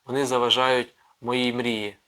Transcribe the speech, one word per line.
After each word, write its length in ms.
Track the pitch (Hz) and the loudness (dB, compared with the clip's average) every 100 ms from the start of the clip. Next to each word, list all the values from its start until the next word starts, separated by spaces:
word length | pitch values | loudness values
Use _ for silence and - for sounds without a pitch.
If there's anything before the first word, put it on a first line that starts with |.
| - | -6
Вони 200 | 131 135 | -2 0
заважають 680 | 127 120 127 127 127 120 _ _ _ | 2 2 2 4 2 -2 _ _ _
моїй 320 | 120 123 123 | -4 -2 -2
мрії». 440 | 120 120 113 104 104 | -2 -2 -4 -6 -12